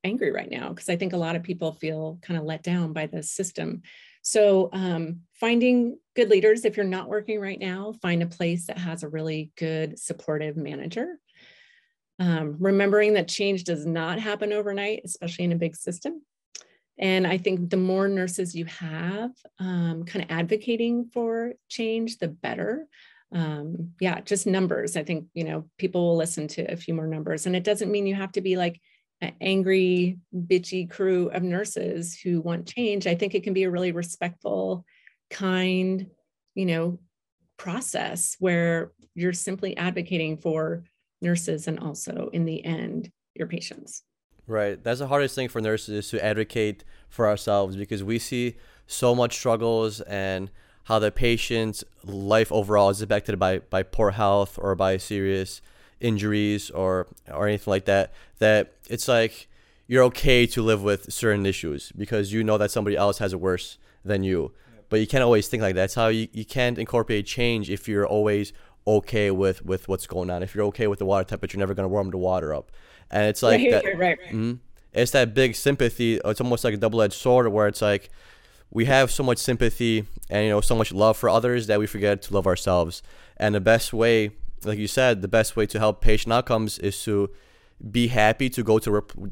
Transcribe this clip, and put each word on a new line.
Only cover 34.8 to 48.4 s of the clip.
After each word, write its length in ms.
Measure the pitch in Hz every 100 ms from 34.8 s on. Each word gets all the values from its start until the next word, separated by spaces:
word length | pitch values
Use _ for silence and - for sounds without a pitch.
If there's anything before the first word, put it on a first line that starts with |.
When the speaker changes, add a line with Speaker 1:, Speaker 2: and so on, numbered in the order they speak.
| - _ _ _ _
Speaker 1:
kind, 800 | - 190 185 185 185 185 190 190 _ _ _ _
you 120 | - 185
know, 340 | 165 170 180 _ _ _ _ _ -
process 800 | 180 208 254 - - 175 - -
where 520 | 185 170 170 165 170 _ _ -
you're 180 | 180
simply 420 | 175 - 196 196 -
advocating 600 | 180 180 175 180 160 156
for 460 | 165 160 160 170 - _ _ _
nurses 460 | 175 175 170 156 160
and 120 | 160
also, 500 | 156 147 - - -
in 140 | 170 165
the 180 | 160
end, 460 | 165 165 - 165 170 _ _
your 140 | - 165
patients. 560 | 170 - - - - - _ _ _ -
Speaker 2:
Right. 340 | 107 104 98
That's 180 | 113 123
the 80 | 139
hardest 260 | 143 139
thing 160 | - 127
for 100 | 120
nurses, 460 | 110 110 - 104 -
is 40 |
to 120 | 110
advocate 600 | 104 107 107 120 107 98 - - -
for 180 | - 107
ourselves, 480 | 104 - 101 98 95
because 280 | 104 107
we 160 | 98 117
see 380 | - 123